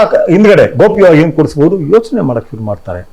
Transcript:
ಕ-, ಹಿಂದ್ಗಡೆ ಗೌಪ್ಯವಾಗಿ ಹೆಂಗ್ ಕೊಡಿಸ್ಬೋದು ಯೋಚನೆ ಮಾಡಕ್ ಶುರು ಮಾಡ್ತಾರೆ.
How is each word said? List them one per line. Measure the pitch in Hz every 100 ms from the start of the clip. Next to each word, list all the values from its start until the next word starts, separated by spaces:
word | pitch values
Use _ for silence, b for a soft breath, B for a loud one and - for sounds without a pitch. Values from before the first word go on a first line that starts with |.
ಕ-, | 208 - -
ಹಿಂದ್ಗಡೆ | 180 208 170 110 120
ಗೌಪ್ಯವಾಗಿ | 214 226 185 156
ಹೆಂಗ್ | 165
ಕೊಡಿಸ್ಬೋದು | 156 147 147 160 190
ಯೋಚನೆ | 147 220 226 233
ಮಾಡಕ್ | 143 117 -
ಶುರು | 110
ಮಾಡ್ತಾರೆ. | 107 101 - 90 90